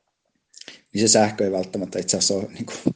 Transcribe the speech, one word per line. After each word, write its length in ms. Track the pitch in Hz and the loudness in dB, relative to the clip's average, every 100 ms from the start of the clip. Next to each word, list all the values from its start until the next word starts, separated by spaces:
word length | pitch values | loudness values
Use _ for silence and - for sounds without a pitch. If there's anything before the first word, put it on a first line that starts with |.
| _ _ _ _ _ - - - _ | _ _ _ _ _ -20 -20 -20 _
niin 60 | 101 | 0
se 80 | 110 | 4
sähkö 360 | 110 104 107 | 6 4 2
ei 80 | 101 | 0
välttämättä 460 | 95 92 104 92 95 | 0 -4 -6 -6 -4
itse 180 | 92 95 | -2 -2
asiassa 180 | - | 0
ole 180 | 98 107 | -2 -4
niinku 200 | - 110 - - | -8 -10 -4 -2